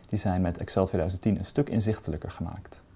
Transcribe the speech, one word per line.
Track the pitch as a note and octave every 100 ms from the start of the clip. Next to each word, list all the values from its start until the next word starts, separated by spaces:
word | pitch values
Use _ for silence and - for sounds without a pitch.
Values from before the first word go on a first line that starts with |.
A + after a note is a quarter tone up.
| -
Die | A2
zijn | G2+ F#2
met | F2+ E2+
Excel | F2+ - F#2+
tweeduizend | F2+ E2 F#2+
tien | A2 G2
een | G2
stuk | - C#3+
inzichtelijker | A2+ G#2 - - D2+ -
gemaakt. | - E2 - - - -